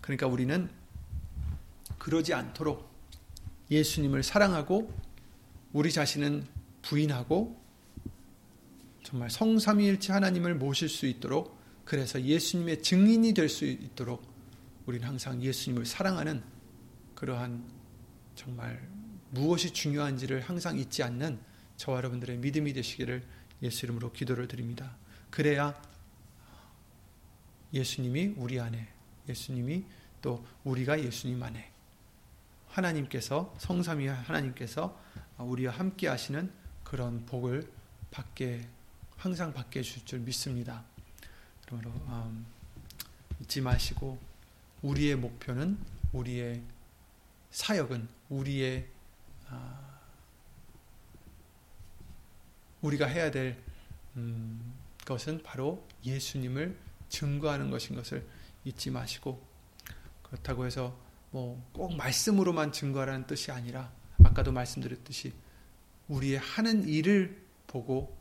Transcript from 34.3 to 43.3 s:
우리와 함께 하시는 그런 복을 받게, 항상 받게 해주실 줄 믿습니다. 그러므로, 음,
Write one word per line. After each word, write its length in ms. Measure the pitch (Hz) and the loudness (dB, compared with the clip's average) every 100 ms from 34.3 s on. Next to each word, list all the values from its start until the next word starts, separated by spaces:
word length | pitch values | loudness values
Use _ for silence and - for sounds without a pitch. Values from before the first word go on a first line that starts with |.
| 160 135 127 123 - 190 - - - - - | -2 -2 -4 -6 -4 -4 -6 -18 -18 -16 -10
우리와 360 | 123 127 127 | -4 -2 -2
함께 340 | 113 185 190 202 | 0 -4 0 -2
하시는 440 | 127 - 139 185 - - - | 0 -2 -4 -4 -8 -16 -14
그런 420 | - 127 120 117 117 | -8 -4 -4 -4 -6
복을 460 | 127 123 131 160 - - - - | -4 -2 -2 -6 -16 -20 -16 -14
받게, 580 | - - - 127 120 120 - - - - - | -12 -12 -6 -4 -4 -10 -16 -20 -20 -18 -6
항상 380 | 185 180 165 | -4 -2 -4
받게 260 | 131 120 143 | -6 -6 -6
해주실 260 | 123 - - | -6 -8 -8
줄 140 | 127 | -8
믿습니다. 640 | 117 123 143 123 120 117 117 - - - - - - - - | -4 -4 -4 -4 -6 -8 -14 -20 -20 -20 -20 -20 -20 -20 -12
그러므로, 260 | 120 117 117 131 | -10 -8 -8 -6
음, 380 | 120 113 113 113 - - - - - - - - | -6 -6 -8 -12 -16 -18 -16 -18 -16 -16 -18 -10